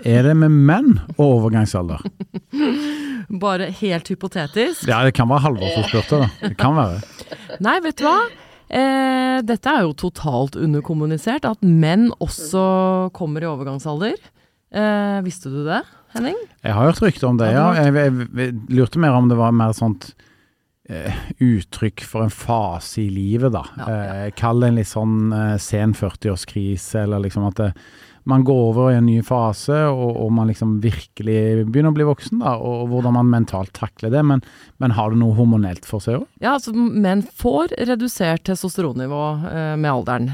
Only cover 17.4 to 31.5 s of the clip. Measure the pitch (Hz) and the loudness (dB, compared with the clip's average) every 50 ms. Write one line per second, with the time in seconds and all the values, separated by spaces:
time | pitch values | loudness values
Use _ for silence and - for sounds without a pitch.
17.4 | 113 110 117 139 156 175 175 160 147 143 139 147 143 139 127 127 120 - - 120 | 2 2 2 4 4 4 4 4 4 4 4 4 4 2 2 0 -4 -6 -6 -4
18.4 | 127 127 120 110 110 120 127 123 131 117 - - - 123 123 127 123 123 120 117 | -4 -4 -6 -8 -4 0 2 2 2 2 2 0 2 4 4 4 4 4 4 4
19.4 | 117 113 117 117 113 113 107 - 117 113 101 90 - - - _ _ _ _ _ | 4 4 4 4 4 2 0 0 0 -2 -2 -2 -8 -14 -20 _ _ _ _ _
20.4 | _ _ _ _ _ _ _ _ _ - - 80 76 - - - - - - - | _ _ _ _ _ _ _ _ _ -14 -12 -8 -6 -6 -6 -6 -8 -10 -2 2
21.4 | 131 123 117 98 87 - - - 113 107 - - - - - 110 113 107 - - | 2 4 4 2 0 -4 -6 -4 -4 -4 -4 -6 -12 -8 -4 -2 -2 -2 -4 -4
22.4 | - - 117 113 104 92 82 82 - - - 113 110 101 95 98 98 98 107 120 | -4 -2 -2 -2 -2 -2 -4 -6 -10 -8 -6 -4 -4 -4 -2 -2 -2 -2 0 0
23.4 | 131 131 113 95 - - - - 123 - 110 107 101 98 95 98 101 104 - - | 0 0 0 -2 -6 -10 -12 -10 -8 -6 -6 -4 -6 -6 -6 -8 -8 -8 -6 -4
24.4 | 120 117 117 120 123 120 117 113 104 - - 110 110 110 110 110 107 110 110 107 | -2 0 2 2 2 2 2 2 0 -2 -4 -4 -2 0 0 0 0 0 0 0
25.4 | 107 107 107 101 - - - 104 107 110 101 - 104 95 - - - 107 95 92 | -2 -2 -2 -4 -4 -4 -2 0 0 0 0 0 -2 -6 -6 -4 -4 -4 -4 -4
26.4 | - - - 104 98 98 98 92 - - - 110 104 101 104 101 98 98 - 104 | -6 -8 -8 -6 -4 -4 -4 -6 -6 -6 -4 -4 -2 -2 -2 -2 -2 -4 -2 -2
27.4 | 101 104 92 - 107 101 - - - - - - - - _ _ _ - 135 131 | -2 -2 -2 -2 -2 -4 -4 -6 -12 -20 -20 -20 -20 -20 _ _ _ 0 2 2
28.4 | 131 131 135 127 117 113 110 120 127 131 127 120 117 117 113 117 110 - 127 123 | 4 4 4 4 2 2 2 2 2 4 4 4 4 4 4 2 2 0 0 0
29.4 | 113 110 101 - - - 143 151 156 147 135 131 123 120 117 117 113 110 113 113 | 0 0 -2 -2 -2 -2 0 0 0 0 0 0 -2 -2 -2 -2 -2 0 2 2
30.4 | 110 110 104 - 117 110 107 107 107 117 101 - - - _ - 104 110 110 110 | 2 0 0 0 0 0 0 0 0 0 -2 -2 -6 -12 _ -8 -4 0 0 2
31.4 | 107 110 | 2 2